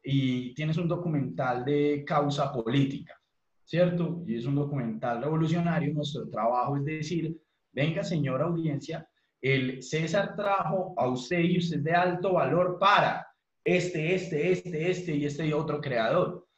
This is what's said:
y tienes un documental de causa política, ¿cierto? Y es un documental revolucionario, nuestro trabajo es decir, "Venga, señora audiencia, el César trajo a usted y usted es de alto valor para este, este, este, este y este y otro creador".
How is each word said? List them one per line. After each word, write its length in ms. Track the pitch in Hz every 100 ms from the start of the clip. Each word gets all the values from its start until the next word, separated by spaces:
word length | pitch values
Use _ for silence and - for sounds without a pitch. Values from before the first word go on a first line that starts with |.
y 500 | - 139 131 127 123
tienes 240 | - 156 165
un 100 | 165
documental 800 | 175 175 147 123 - 127 123 127
de 380 | 147 147 147 143
causa 480 | 156 147 143 143
política, 680 | 127 113 139 135 - - - _ _ _ _ -
¿cierto? 560 | 160 175 170 156 - 110
Y 100 | 117
es 80 | 135
un 120 | 143
documental 680 | 143 139 113 110 123 117
revolucionario, 680 | 143 160 160 175 170 160 147
nuestro 380 | 151 139 120 -
trabajo 480 | 208 214 - 147 143
es 80 | 143
decir, 500 | 156 156 170 156 165 _ _ _
"Venga, 320 | - 151 170
señora 420 | 202 170 131 131 165
audiencia, 600 | 165 156 139 - 156 - _ _ _
el 400 | 131 135 127 -
César 540 | - 156 165 208 190 -
trajo 580 | 202 196 170 190 - -
a 120 | 127
usted 320 | 123 - 175
y 180 | 170 185
usted 200 | 170 147
es 60 |
de 100 | 151
alto 400 | 175 180 170 190
valor 440 | 175 135 165 180 180
para 460 | 190 208 - - - _ _ _
este, 520 | 156 175 175 160 156 185
este, 360 | - 147 170
este, 380 | 180 170 156 170
este 260 | 175 170 147
y 100 | 143
este 200 | 156 156
y 80 |
otro 260 | 151 151 147
creador". 680 | 135 120 113 165 - - -